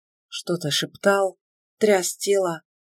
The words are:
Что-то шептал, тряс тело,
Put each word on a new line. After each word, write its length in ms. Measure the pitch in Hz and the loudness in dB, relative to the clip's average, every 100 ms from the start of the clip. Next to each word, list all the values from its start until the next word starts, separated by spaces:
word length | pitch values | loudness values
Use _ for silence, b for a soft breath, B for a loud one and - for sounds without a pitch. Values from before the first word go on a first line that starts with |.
| _ _ _ | _ _ _
Что-то 440 | - - 175 151 | -12 -6 -4 -2
шептал, 640 | - - - 202 196 190 - _ _ _ - | -4 -6 -2 0 2 0 -4 _ _ _ -2
тряс 380 | 214 196 175 - | 2 2 0 -4
тело, 460 | - 196 180 160 _ _ | 0 0 0 -4 _ _